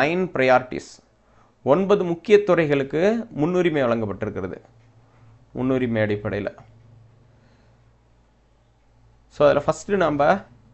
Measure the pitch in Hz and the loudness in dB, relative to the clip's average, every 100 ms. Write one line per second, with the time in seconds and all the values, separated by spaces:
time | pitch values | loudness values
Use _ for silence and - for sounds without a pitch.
0 | 143 175 185 - 131 127 127 - - - | 0 0 -4 0 2 2 0 -12 -12 -20
1 | _ _ _ _ _ _ 123 151 190 202 | _ _ _ _ _ _ 0 2 2 0
2 | 180 170 - 208 208 175 151 139 135 151 | 0 -4 4 4 4 0 2 0 -2 -2
3 | 190 233 226 - 156 180 170 151 123 117 | 0 -2 -6 -4 -2 0 0 0 0 0
4 | 104 95 104 98 92 - - _ _ _ | -4 -6 -8 -8 -8 -10 -18 _ _ _
5 | _ _ - - _ 123 127 131 123 113 | _ _ -20 -20 _ -6 -2 -2 0 0
6 | 107 104 107 98 98 - - - - - | 0 -2 -4 -6 -6 -10 -20 -20 -20 -20
7 | - _ _ _ _ _ _ _ _ _ | -20 _ _ _ _ _ _ _ _ _
8 | _ _ _ _ _ _ _ _ _ _ | _ _ _ _ _ _ _ _ _ _
9 | _ _ _ - 147 139 - 156 - 196 | _ _ _ 2 4 4 0 -4 -2 -2
10 | 165 147 147 196 - - _ | 0 2 2 0 -2 -20 _